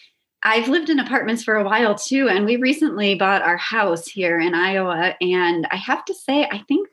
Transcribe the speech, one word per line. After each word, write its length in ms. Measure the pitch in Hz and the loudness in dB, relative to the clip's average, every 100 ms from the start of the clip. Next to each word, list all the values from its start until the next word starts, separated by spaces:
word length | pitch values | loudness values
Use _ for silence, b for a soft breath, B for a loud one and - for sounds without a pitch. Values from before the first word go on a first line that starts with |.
| B B B _ | B B B _
I've 260 | 220 226 240 | 0 0 2
lived 220 | 330 311 | 0 2
in 80 | 285 | 0
apartments 460 | 233 254 202 233 | 0 -2 -2 -4
for 100 | - 214 | 0 0
a 80 | |
while 300 | 196 220 226 | 2 2 2
too, 340 | 202 - 269 254 | 0 -2 0 2
and 160 | 190 | 2
we 120 | 208 240 | 2 2
recently 580 | 254 - 302 190 202 | 2 2 0 0 0
bought 280 | 190 196 196 | 2 2 2
our 140 | 170 175 | 2 -2
house 520 | - 220 196 165 - | -2 0 0 0 -6
here 320 | 202 175 170 | -4 0 2
in 140 | 170 | 0
Iowa. 600 | 170 185 190 185 165 180 - | 0 0 0 0 0 -2 -2
And 460 | 180 180 175 170 - | 0 2 2 0 -2
I 60 | 190 | -4
have 280 | 214 262 - | -2 -4 -4
to 80 | |
say, 300 | 359 - 285 254 | -10 -2 0 0
I 120 | 208 - | -4 -2
think 220 | 302 403 | -2 0